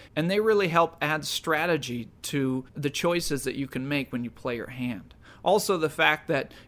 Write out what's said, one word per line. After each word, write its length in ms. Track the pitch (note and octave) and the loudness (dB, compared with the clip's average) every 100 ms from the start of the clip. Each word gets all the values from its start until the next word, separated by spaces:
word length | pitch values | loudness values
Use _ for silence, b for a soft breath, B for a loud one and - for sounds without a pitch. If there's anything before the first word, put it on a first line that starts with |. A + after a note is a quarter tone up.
| B | B
and 160 | - E3+ | -2 0
they 100 | G3+ | 2
really 280 | A3 G#3 F#3 | 4 4 4
help 300 | E3+ E3+ - | 4 4 2
add 240 | D3 D#3 | -2 -2
strategy 880 | D3 - D#3+ D3+ F3 D#3+ B2+ A#2+ A2 - | -4 -4 0 0 2 0 0 -8 -10 -12
to 420 | - C#3+ C3+ C3 B2+ - | -4 0 0 0 -4 -4
the 140 | C#3+ | -4
choices 540 | - F3 F3 - C#3 | 0 0 0 0 -2
that 120 | C3 C3 | -2 -4
you 100 | C3+ | -4
can 220 | C3 C3+ | -6 -2
make 240 | C#3+ B2+ | -4 -2
when 120 | B2 | -6
you 60 | A#2+ | -8
play 260 | - C3 A#2 | -8 -6 -6
your 120 | - | -8
hand. 460 | B2 B2 G2+ - - B B | -6 -6 -6 -12 -20 B B
Also, 340 | F3+ F3+ F3 F3+ | 2 2 2 0
the 100 | D#3 | 0
fact 380 | D#3 D#3 D3+ - | 4 4 4 0
that 260 | C#3+ - - | -2 -2 -10